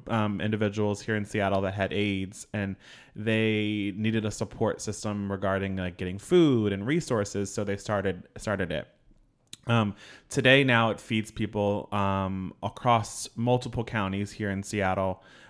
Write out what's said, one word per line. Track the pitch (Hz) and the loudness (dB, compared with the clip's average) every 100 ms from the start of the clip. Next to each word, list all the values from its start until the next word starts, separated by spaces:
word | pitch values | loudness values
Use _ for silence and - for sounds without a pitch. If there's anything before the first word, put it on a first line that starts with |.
| - | -2
um, | 113 107 101 | 0 0 0
individuals | 104 107 107 101 104 101 | 0 0 0 0 0 0
here | - 107 | -2 -2
in | 104 | 0
Seattle | 107 98 98 | 0 2 2
that | 98 98 | 0 0
had | 95 | -2
aids, | 98 104 98 95 - - | 0 0 0 -4 -8 -8
and | 107 98 95 - - - - | -4 -4 -4 -12 -20 -18 -6
they | 107 110 110 107 104 104 101 95 | 0 2 2 2 0 -2 -4 -2
needed | 110 110 104 | 0 0 0
a | |
support | 101 104 - 107 - | -2 -6 0 0 0
system | - 104 110 104 98 | -6 -6 -4 -4 -4
regarding, | 98 98 98 98 95 | -2 0 0 0 -2
like, | 90 87 | -4 -4
getting | 90 98 | -6 -6
food | - 180 160 120 104 | 2 6 6 6 4
and | 98 101 | 0 0
resources. | 165 165 117 104 101 98 | -2 0 0 0 -2 -4
So | - | -4
they | 101 98 | -4 -4
started, | - 104 98 90 - - | -2 0 0 -4 -8 -10
started | - 98 90 | -4 -2 -2
it. | 76 - _ _ - _ _ _ - - | -4 -6 _ _ -20 _ _ _ -12 0
Um, | 117 107 98 - - - | 2 2 -4 -14 -20 -6
today, | - 127 135 | 2 6 6
now | 135 117 113 | 6 4 4
it | 110 | 0
feeds | - 110 107 | -2 -2 -2
people, | - 107 107 101 101 - | -4 -4 0 0 0 -2
um, | 101 98 98 95 95 92 - | -2 0 0 -2 -4 -6 -6
across | - - 123 117 107 - - - | -8 -2 2 2 2 -8 -10 -4
multiple | 120 123 120 120 | 0 0 0 -6
counties | 113 117 98 98 101 | -4 -2 -2 -2 -4
here | - 104 | -4 -4
in | 98 | -4
Seattle, | 98 104 95 92 95 92 - - | -4 0 0 2 0 -4 -10 -20